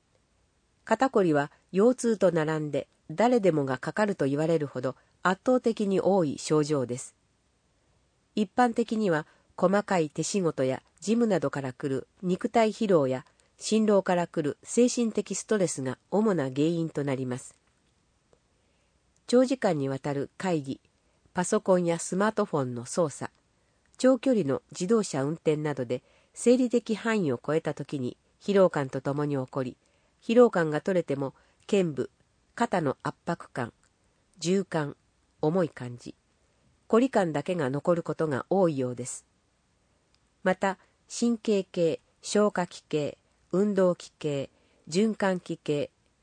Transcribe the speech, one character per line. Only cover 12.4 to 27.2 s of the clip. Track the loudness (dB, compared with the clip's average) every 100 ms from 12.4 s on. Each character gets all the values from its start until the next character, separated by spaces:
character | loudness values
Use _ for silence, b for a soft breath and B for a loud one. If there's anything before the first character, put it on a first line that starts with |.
| 0
体 | 2 0
疲 | 0 2
労 | 4 2
や | -2 -8 b b b
心 | -2 0 4
労 | 2
か | 4
ら | 0 0
来 | -2 -4
る | -4
精 | -4 2 2
神 | 2 -2
的 | -2 -6
ス | -6 -2
ト | 0
レ | 0
ス | -2
が | -6 -8 -4
主 | 0 0 0
な | -2
原 | 0 0
因 | 0 -4
と | -4
な | -4 -4
り | -4
ま | -8
す。 | -12 _ _ _ _ _ _ _ _ _ _ _ _ _ _ _ _ _ 2
長 | 4
時 | 4 2
間 | 0 0
に | -2
わ | -4
た | -4
る | -4 -6 -6
会 | -2 -2
議、 | -4 -10 _ _ _ _ _
パ | -4 0
ソ | 0
コ | 2 2
ン | 2
や | -2
ス | -2 0
マ | 0
ー |
ト | 0 -2
フ | -2
ォ | -2
ン | -6
の | -6
操 | -2 -2
作、 | -2 -14 _ _ _ _ _ _ 0
長 | 2 2
距 | 2
離 | 2 2
の | -2 -4
自 | -8 0
動 | 0
車 | 0 -2
運 | -4
転 | -2 -2 0
な | -2
ど | -4 -4
で | -6 b b b
生 | -4 2 4
理 | 4
的 | 0 -2 -4
範 | -2 0